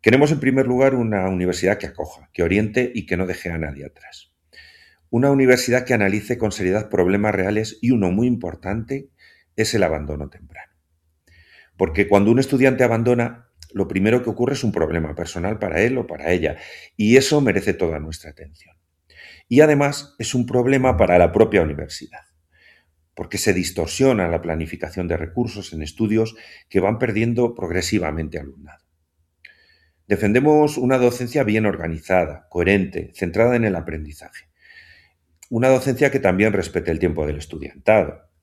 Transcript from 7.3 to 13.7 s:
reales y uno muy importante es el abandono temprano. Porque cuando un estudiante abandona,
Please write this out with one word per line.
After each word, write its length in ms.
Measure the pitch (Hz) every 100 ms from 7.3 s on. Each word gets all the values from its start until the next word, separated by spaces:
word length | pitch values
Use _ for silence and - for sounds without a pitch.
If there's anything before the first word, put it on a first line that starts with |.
reales 460 | 98 95 107 110 -
y 80 | 120
uno 220 | 120 92
muy 160 | 95 123
importante 840 | 117 87 78 92 110 113 139 139 _ _ _ _
es 180 | - 107
el 80 | 110
abandono 480 | 87 76 73 73 71
temprano. 420 | - - - - _ _ _ _ _ _ _ _ - _
Porque 320 | - 80 78 101
cuando 220 | 101 101
un 80 | 120
estudiante 460 | 135 135 131 123
abandona, 640 | 123 113 117 120 117 - _ _ -